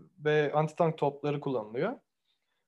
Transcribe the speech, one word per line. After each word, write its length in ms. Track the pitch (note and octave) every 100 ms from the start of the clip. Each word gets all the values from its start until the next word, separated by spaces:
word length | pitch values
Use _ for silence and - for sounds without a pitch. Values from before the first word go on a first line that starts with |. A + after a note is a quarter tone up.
| - - D3+
ve 260 | D3+ D3
anti-tank 420 | D3 D#3 - E3 D#3
topları 440 | D3 C#3+ C#3+ D3
kullanılıyor. 540 | D3 B2 G#2+ A#2+ G3 C#4+ _ _ _ _ _ _